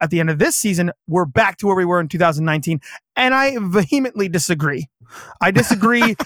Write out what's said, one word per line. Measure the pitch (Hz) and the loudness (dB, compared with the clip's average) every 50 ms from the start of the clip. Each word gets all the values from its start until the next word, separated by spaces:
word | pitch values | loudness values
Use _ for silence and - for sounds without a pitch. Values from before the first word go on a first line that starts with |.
at | 165 156 | -4 -2
the | 175 170 | 0 0
end | 165 160 | 0 0
of | 156 147 | 0 0
this | 214 330 - | 0 0 0
season, | - - 214 185 170 175 175 - _ _ | 0 -2 0 0 0 0 -2 -4 _ _
we're | - 160 180 180 | -2 0 0 0
back | 143 123 214 220 196 180 - | 0 2 2 2 2 0 -2
to | - | -2
where | 202 190 | 0 0
we | 185 180 | 2 2
were | 175 180 175 | 2 2 0
in | 165 147 | 0 -2
two | - 160 | 0 2
thousand | 175 170 151 147 160 | 2 2 2 2 0
nineteen. | 160 156 156 139 165 165 143 - - - - _ _ - | 0 -2 -2 -2 -2 -4 -4 -6 -10 -20 -20 _ _ -4
And | - 254 254 262 | -2 0 2 2
I | 262 269 277 269 233 | 2 0 0 -2 -2
vehemently | 208 180 175 208 185 - 294 277 262 247 - 214 202 185 | -4 0 0 0 0 2 0 0 0 -2 -2 -4 -4 -2
disagree. | 165 175 - - 175 151 156 147 139 - 156 - _ _ _ - - - - - - - | -2 -2 -2 -2 -2 -2 -2 -2 -2 -4 -6 -10 _ _ _ -20 -20 -20 -20 -20 -6 -2
I | - 185 | 0 2
disagree | 196 233 233 - 247 196 208 226 240 240 233 226 202 - - | 2 2 2 2 0 0 2 2 2 4 2 2 0 -2 -6